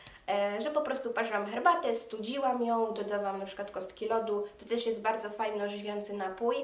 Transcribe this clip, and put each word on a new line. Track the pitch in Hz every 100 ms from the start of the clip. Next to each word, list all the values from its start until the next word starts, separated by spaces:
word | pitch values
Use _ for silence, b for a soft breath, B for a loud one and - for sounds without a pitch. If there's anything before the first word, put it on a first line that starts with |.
| B B -
E, | 202 202 208
że | 294
po | 302
prostu | 269 262 240
parzyłam | 233 226 208 208
herbatę, | 233 349 339 262
studziłam | - - 220 214 277 262 247
ją, | 233 226 220
dodawałam | 214 202 202 202 190
na | 196
przykład | - 202
kostki | 196 185 - 220
lodu. | 226 220 208 208 -
To | -
też | 233 226
jest | 214
bardzo | 220 220 208
fajny, | 208 220 208
orzeźwiający | 202 208 208 208 208
napój | 202 190 190 233 185